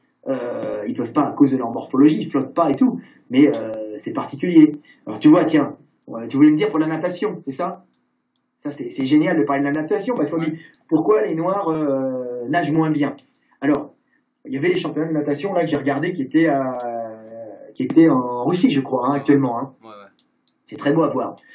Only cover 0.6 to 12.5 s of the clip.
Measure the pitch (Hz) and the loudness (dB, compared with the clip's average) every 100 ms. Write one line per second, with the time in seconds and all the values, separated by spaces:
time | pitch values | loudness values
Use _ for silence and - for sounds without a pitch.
0.6 | 107 - - 117 117 - - - 139 131 | -8 -8 -8 -6 -4 -2 -2 2 2 2
1.6 | 120 117 - 131 147 156 - 139 131 - | -4 -8 -4 4 4 4 -2 -4 -2 0
2.6 | 156 143 262 - - _ - 127 147 113 | 0 2 0 -2 -10 _ -2 4 4 4
3.6 | 117 - 110 107 - 131 - 135 180 165 | -6 -10 -10 -12 -10 -8 -8 -6 2 6
4.6 | 151 - - _ - 110 151 170 160 156 | 6 4 -12 _ -14 2 6 6 6 2
5.6 | 135 - _ _ - 113 117 135 151 151 | 0 -6 _ _ -14 -12 -4 4 6 6
6.6 | - 156 160 160 175 - 208 180 - 131 | 2 0 0 -2 -4 -4 -6 -6 -10 -6
7.6 | 170 - _ _ _ _ _ _ _ _ | -6 -8 _ _ _ _ _ _ _ _
8.6 | 147 139 120 - 131 151 151 - 143 139 | -14 -10 -10 -6 2 4 4 2 0 0
9.6 | 143 151 151 - - 240 147 165 160 - | -2 -2 -2 -2 -2 -2 -2 -2 -4 -6
10.6 | - _ - 156 143 143 143 160 170 196 | -12 _ -2 0 2 2 2 -2 -2 -2
11.6 | 170 160 151 135 131 127 123 123 120 | -2 -2 -2 -2 -2 -6 -8 -8 -4